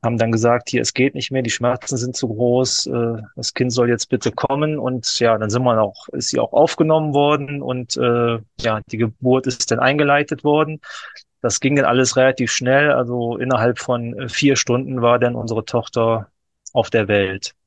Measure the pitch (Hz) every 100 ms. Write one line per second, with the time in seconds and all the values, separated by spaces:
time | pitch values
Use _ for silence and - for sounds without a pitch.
0 | 117 117 113 113 117 120 - - - -
1 | 131 135 120 131 120 - 120 123 - 131
2 | 123 123 120 107 123 123 127 - - 127
3 | 117 117 110 - - - 127 120 120 117
4 | - 127 - - - 139 151 151 127 127
5 | - - 117 110 107 113 127 113 104 -
6 | - 139 123 135 117 - 160 - 156 160
7 | 151 143 143 147 139 143 127 127 123 -
8 | 123 120 120 117 107 _ 113 110 - 110
9 | 113 - 127 127 131 127 - 113 127 147
10 | 143 143 147 151 147 147 156 156 - -
11 | - - - _ 120 - 135 143 131 123
12 | 127 - 131 131 123 - 123 135 151 131
13 | 120 123 117 120 127 123 117 117 - 120
14 | 117 113 127 - 143 135 - 123 131 127
15 | 117 123 120 120 113 113 - 120 - -
16 | 113 113 104 _ _ _ - - 113 117
17 | 101 104 98 95 - _